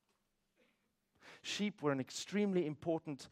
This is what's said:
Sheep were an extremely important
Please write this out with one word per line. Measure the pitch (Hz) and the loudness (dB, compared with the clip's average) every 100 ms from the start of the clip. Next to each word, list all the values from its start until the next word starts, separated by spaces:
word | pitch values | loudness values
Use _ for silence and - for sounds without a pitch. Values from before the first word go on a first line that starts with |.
| _ _ _ _ _ _ _ _ _ _ _ _ - - | _ _ _ _ _ _ _ _ _ _ _ _ -20 -12
Sheep | - - 208 - | -6 -2 -2 2
were | 151 | 2
an | 139 | 2
extremely | 127 - - 196 208 185 151 | 0 -8 -4 2 4 4 2
important | 147 175 160 160 135 - | -2 -2 -2 -2 -8 -10